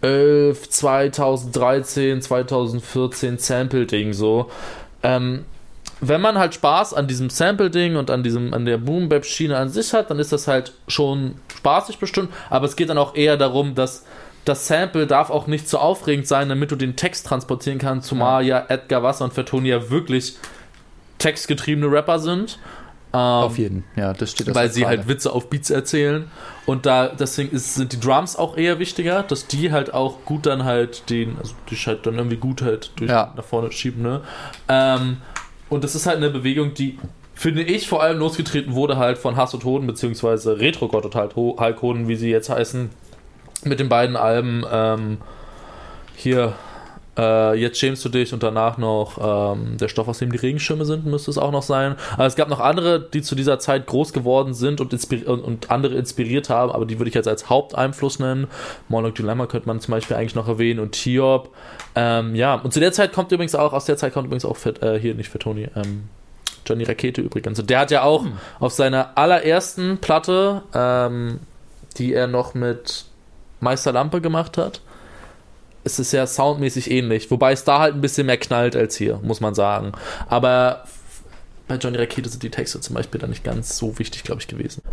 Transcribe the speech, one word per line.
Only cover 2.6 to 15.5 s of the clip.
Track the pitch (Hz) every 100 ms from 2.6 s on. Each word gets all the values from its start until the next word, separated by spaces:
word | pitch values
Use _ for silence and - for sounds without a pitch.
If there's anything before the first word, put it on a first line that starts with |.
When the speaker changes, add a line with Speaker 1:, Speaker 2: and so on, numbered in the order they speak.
| 120 117 - 131 127 127 127 123
Speaker 1:
Sample-Ding | - 123 131 131 117 104 107
so. | 101 107 113 123 - - - - -
Ähm, | 120 127 127 127 - - - - - -
wenn | 127 160
man | 214 202
halt | 175
Spaß | - 147 160 208
an | 147 139
diesem | 127 127
Sample-Ding | - 170 208 190 175 175 160
und | 135
an | 127
diesem, | 123 120 120
an | 123 117
der | 117
Boom-Bap-Schiene | 123 170 175 147 - - 160 135
an | 135
sich | 190 226
hat, | 226 214
dann | 147
ist | 151
das | 147 147
halt | 131 127 - -
schon | - 143 139 131 - - -
spaßig | 143 165 202 208
bestimmt, | 190 - 185 - -
aber | 135 139
es | -
geht | 165
dann | 151
auch | 139
eher | 147 151 143
darum, | 135 131 143
dass | 131 131 - - - - -
das | - 139 -
Sample | 160 185 160 147
darf | 143 151
auch | 151
nicht | 127